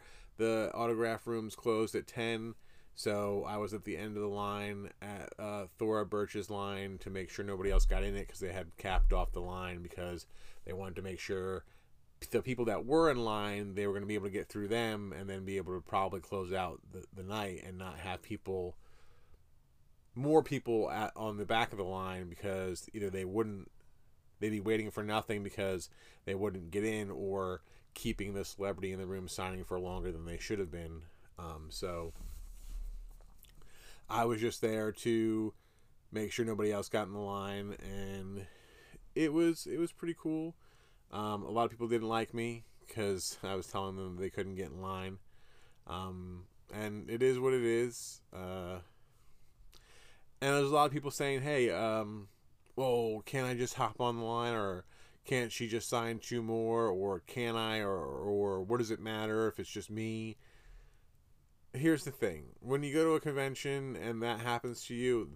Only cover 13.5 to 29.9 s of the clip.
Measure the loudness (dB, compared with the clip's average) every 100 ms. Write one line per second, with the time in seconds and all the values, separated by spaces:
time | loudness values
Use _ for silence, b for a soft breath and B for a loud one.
13.5 | -2 -4 0 0 0 -2 -2 -2 -4 -4
14.5 | -4 0 2 0 -2 -6 -8 -6 -6 -2
15.5 | -2 -2 -6 0 0 2 -2 -4 -4 -2
16.5 | 0 -2 -4 -12 -14 -14 -12 -6 -4 -4
17.5 | -6 -10 -10 -10 -8 -6 -6 -6 -8 -4
18.5 | -2 -4 -8 b b b b b b -20
19.5 | -20 -20 -20 -20 -20 -14 -2 6 8 6
20.5 | 2 2 2 4 2 -2 -2 -4 -2 2
21.5 | 2 2 0 -2 -2 -4 -4 -8 -6 -4
22.5 | -2 -2 -4 -6 -4 -2 -2 0 0 0
23.5 | -2 -12 -18 -20 -20 -20 -20 -20 -4 -2
24.5 | 0 2 2 2 -2 0 0 2 -2 -2
25.5 | -2 0 0 -4 B B B -4 0 0
26.5 | -2 -2 0 2 2 -2 -4 -2 0 0
27.5 | -4 -8 b b -6 -4 -2 -2 -4 -4
28.5 | -2 -2 0 -2 -4 -4 -4 -6 -4 -4
29.5 | -4 -4 -2 -2